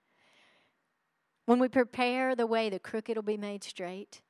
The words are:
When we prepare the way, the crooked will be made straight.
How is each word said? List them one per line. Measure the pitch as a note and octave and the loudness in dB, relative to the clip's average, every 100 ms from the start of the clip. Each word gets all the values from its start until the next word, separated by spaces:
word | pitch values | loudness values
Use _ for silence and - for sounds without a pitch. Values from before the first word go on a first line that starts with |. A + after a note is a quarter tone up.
| _ _ _ _ _ _ _ _ _ _ _ _ _ _ - | _ _ _ _ _ _ _ _ _ _ _ _ _ _ 2
When | B3 | 4
we | B3+ | 6
prepare | C4 A#3+ - B3 B3+ C4 | 4 2 2 0 2 0
the | B3+ A3+ | 0 2
way, | A3+ A3 | 2 0
the | F#3+ | -4
crooked | - A3 G#3+ A3 | -6 -8 -4 -4
will | |
be | G#3 G#3+ | -2 -4
made | G#3 G3+ | -6 -8
straight. | - - F3 F#3 G#3 - | -12 -10 -10 -10 -14 -20